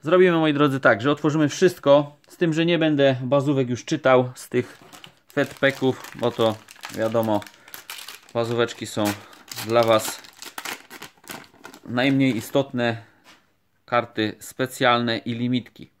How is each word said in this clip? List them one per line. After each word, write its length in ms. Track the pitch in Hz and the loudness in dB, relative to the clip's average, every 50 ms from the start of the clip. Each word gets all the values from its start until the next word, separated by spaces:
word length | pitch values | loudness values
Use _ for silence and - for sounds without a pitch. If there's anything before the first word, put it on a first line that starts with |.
Zrobimy, 360 | _ 151 165 185 185 185 170 | _ 2 4 6 6 6 6
moi 160 | 165 160 156 147 | 4 2 2 2
drodzy, 260 | 143 147 143 131 135 | 2 2 2 2 2
tak, 220 | - 139 117 104 | 4 2 2 4
że 100 | 110 143 | 2 -2
otworzymy 380 | 151 147 - 156 143 160 151 143 | -2 0 0 0 2 2 0 0
wszystko, 680 | - - 190 175 180 - - 143 139 147 147 143 - _ _ | 0 2 2 2 2 0 4 4 4 4 4 0 -10 _ _
z 100 | _ - | _ -6
tym, 160 | _ 139 165 151 | _ -2 0 0
że 120 | 160 165 | 0 0
nie 140 | 170 175 160 | 0 2 2
będę 360 | 160 156 151 139 139 139 131 123 | 2 0 2 4 2 2 2 0
bazówek 480 | 131 127 139 143 131 147 147 135 131 120 | -2 0 0 0 2 2 0 0 0 -2
już 160 | 123 113 - | -4 -6 -4
czytał 460 | - 165 151 - 131 131 127 127 127 127 | -6 -6 0 2 4 4 4 4 0 -6
z 140 | - - - | -16 -16 -4
tych 280 | - 123 123 - - - - - - - - - _ _ _ | -4 -4 -4 -4 -12 -20 -20 -20 -20 -20 -20 -20 _ _ _
fat 260 | _ - 147 139 131 - | _ -4 -4 -4 -4 -4
packów, 580 | - - 135 135 - 139 131 123 - - - - | 0 0 0 0 2 -2 -2 -2 -2 -10 -18 -10
bo 160 | - 117 120 | -4 -4 -4
to 240 | 110 - 113 113 107 107 - - - - - - - | 0 2 0 0 0 -2 -12 -20 -20 -20 -18 -14 -6
wiadomo, 440 | 104 110 113 110 117 113 113 107 101 - - - _ _ - - - - _ - - - - - - _ - _ | -4 -4 -2 -2 -2 0 0 -2 -2 -4 -8 -20 _ _ -20 -20 -20 -20 _ -18 -18 -18 -18 -20 -20 _ -10 _
bazóweczki 520 | 120 117 113 120 117 117 113 - - 113 | -6 -4 -2 0 -2 -2 -2 -2 -12 -12
są 180 | 107 - 113 107 104 101 104 - - - - - - - - - | -10 -6 -4 -4 -4 -4 -6 -12 -20 -20 -20 -20 -18 -14 -12 -6
dla 160 | 107 113 120 117 | 0 2 2 4
was 380 | 110 113 107 - - - - - - _ - - - - - - - - - - _ - - - - _ _ _ - - - - _ _ _ - - - - _ | 4 2 2 0 -4 -12 -12 -18 -20 _ -20 -20 -16 -16 -14 -12 -12 -14 -14 -16 _ -20 -20 -20 -20 _ _ _ -18 -18 -18 -18 _ _ _ -20 -20 -20 -20 _
najmniej 520 | - 117 123 127 139 139 135 135 131 117 | -8 -4 0 0 2 2 4 2 2 0
istotne, 680 | 110 113 - - 143 135 - - 123 120 117 113 110 - _ _ _ _ - - _ _ _ _ _ _ _ _ _ _ | -2 -6 -2 -2 -2 -2 -2 -4 -2 -2 -2 -4 -6 -10 _ _ _ _ -20 -20 _ _ _ _ _ _ _ _ _ _
karty 500 | - 123 120 117 - - - 107 107 - - | -2 -2 -2 -2 -2 -4 -2 -2 -2 -4 -8
specjalne 760 | - - - - 135 127 - - 131 123 120 120 120 120 113 | -18 -20 -6 -6 -6 -6 -4 0 2 2 2 2 0 -2 -4
i 160 | 113 - 117 117 | -4 -6 -8 -6
limitki. 560 | 117 120 123 127 123 - - _ - - _ _ _ | -4 -4 -2 -2 -4 -4 -8 _ -20 -20 _ _ _